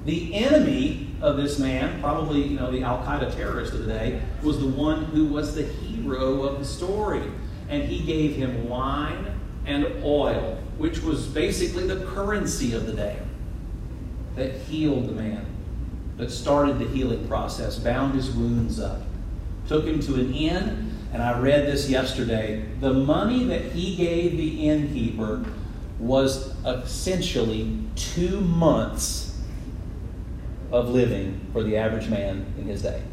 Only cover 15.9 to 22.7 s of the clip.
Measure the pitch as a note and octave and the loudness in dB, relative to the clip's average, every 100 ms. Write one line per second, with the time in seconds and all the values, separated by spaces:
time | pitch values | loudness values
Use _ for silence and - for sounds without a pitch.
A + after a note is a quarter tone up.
15.9 | - - - A#2+ - D3+ C#3+ C#3 A#2+ A2+ | -6 -8 -4 -6 -2 2 4 4 2 0
16.9 | C3 B2+ A2 G#2+ A2 A2 - A2+ - B2 | 0 0 0 -2 -2 -2 -4 -4 -2 0
17.9 | B2+ C#3 C3+ A#2+ A#2 A#2 A#2 A2+ - G#2+ | 2 2 2 0 2 2 2 2 0 -2
18.9 | - - - - - - - - D#3 D#3 | -2 -4 -6 -6 -6 -6 -6 2 2 2
19.9 | D#3 C#3 B2+ B2 C3+ D#3 F3+ - - - | 0 2 2 2 2 2 2 0 -2 -4
20.9 | - - A#2+ A#2+ A#2+ C3+ D3 C#3+ C#3 - | -6 -6 -2 0 4 6 6 6 2 2
21.9 | B2+ B2+ C3 A2+ A2 G#2+ A2 - | 2 2 -2 0 0 0 -4 -4